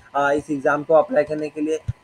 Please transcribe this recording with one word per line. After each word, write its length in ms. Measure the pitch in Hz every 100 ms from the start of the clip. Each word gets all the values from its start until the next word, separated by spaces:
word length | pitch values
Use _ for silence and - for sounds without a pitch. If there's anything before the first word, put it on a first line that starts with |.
| - 139
अ, 160 | 143
इस 200 | 147 -
exam 320 | 143 139 147
को 100 | 147
अप्लाई 300 | 160 - 151
करने 260 | 151 151 151
के 120 | 156
लिए। 180 | 151 156 - -